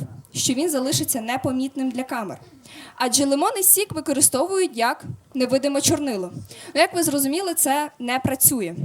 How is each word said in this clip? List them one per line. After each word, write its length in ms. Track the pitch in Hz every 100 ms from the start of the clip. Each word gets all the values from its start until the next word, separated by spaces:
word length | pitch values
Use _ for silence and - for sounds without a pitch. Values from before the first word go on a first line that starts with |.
| - - -
що 200 | - -
він 160 | 254 339
залишиться 500 | 277 262 311 294 247
непомітним 720 | 226 254 285 254 269 277 262
для 120 | 240
камер. 360 | 262 247 196 - - - - - - -
Адже 280 | 254 254
лимонний 380 | 277 277 392 392
сік 300 | 370 381 415
використовують 840 | 320 302 269 285 254 349 381 349 226
як 280 | 233 302 - - _
невидиме 460 | 262 247 262 285 277
чорнило. 500 | - 302 285 208 180 131 - - -
Ну, 60 | -
як 140 | 370
ви 80 | 370
зрозуміли, 520 | 330 277 269 320 381
це 360 | 330 269 285 302 -
не 200 | 240 254
працює. 560 | 254 262 - 262 170 175